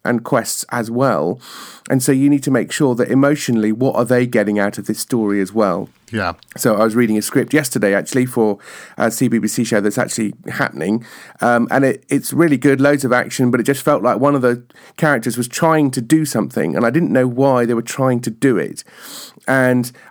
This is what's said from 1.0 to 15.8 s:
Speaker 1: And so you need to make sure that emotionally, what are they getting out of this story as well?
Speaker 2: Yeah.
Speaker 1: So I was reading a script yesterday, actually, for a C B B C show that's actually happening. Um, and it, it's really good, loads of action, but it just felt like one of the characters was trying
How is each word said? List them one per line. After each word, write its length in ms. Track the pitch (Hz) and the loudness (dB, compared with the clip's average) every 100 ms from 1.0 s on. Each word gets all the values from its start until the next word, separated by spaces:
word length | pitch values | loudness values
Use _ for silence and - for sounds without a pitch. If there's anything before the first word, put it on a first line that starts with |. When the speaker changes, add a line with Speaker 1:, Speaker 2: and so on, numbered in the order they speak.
| 135 85 82 131 - - - - - | 0 0 -2 -4 -10 -20 -20 -12 -2
Speaker 1:
And 120 | 135 | 0
so 100 | 131 | 2
you 160 | 135 143 | 2 4
need 140 | 143 | 2
to 80 | 139 | 2
make 200 | 127 - | -2 -2
sure 240 | - 143 120 | 0 0 0
that 140 | - | 0
emotionally, 640 | 131 143 147 - 113 107 | 2 2 2 0 0 0
what 220 | 110 135 | 0 0
are 100 | - | 0
they 220 | 120 123 123 | 2 2 2
getting 320 | 120 104 104 | 0 0 0
out 200 | 101 - | -2 -4
of 80 | 101 | -6
this 140 | 110 | -6
story 400 | - 120 104 101 | -4 -2 0 -2
as 120 | 95 | -2
well? 360 | 107 101 87 - _ - | 0 0 0 -6 _ -10
Speaker 2:
Yeah. 240 | 110 90 85 - - | -6 -6 -8 -14 -4
Speaker 1:
So 180 | 123 | 0
I 100 | 104 | 2
was 100 | 113 | 2
reading 220 | 110 117 107 | 2 0 0
a 60 | |
script 320 | - 135 120 | 0 -2 0
yesterday, 400 | 156 143 127 101 | 0 -2 -2 0
actually, 320 | 98 - 131 127 | 0 0 -2 -2
for 320 | 123 107 101 - - - - | 0 0 -2 -10 -20 -12 -2
a 140 | 117 | -2
C 180 | - 127 | 0 0
B 100 | 113 | 0
B 100 | 107 | -2
C 140 | - | -2
show 160 | 113 110 | -2 0
that's 180 | 101 - | 0 -2
actually 360 | - - 110 - - | -4 -4 -6 -8 -10
happening. 540 | - - 69 87 113 - - - - | -6 -4 -4 -2 -2 -6 -20 -20 -4
Um, 280 | 117 120 120 | 0 2 2
and 140 | 131 | 2
it, 200 | 135 - - | 2 -2 -4
it's 240 | 139 - | -4 -2
really 240 | 135 165 135 | 0 2 2
good, 240 | 143 135 | 2 4
loads 240 | 139 147 | 4 2
of 80 | 131 | 2
action, 380 | 123 - - 127 | 0 0 0 2
but 100 | 120 | 2
it 40 | |
just 180 | 113 135 | 0 0
felt 200 | - 135 | 0 2
like 160 | 117 107 | 2 2
one 160 | 143 | 2
of 80 | 143 | 2
the 200 | 123 120 - - - - | 0 -2 -8 -20 -16 -2
characters 400 | 156 131 120 113 | 0 0 -2 -4
was 120 | 123 | -6
trying 420 | - 165 160 | 0 2 2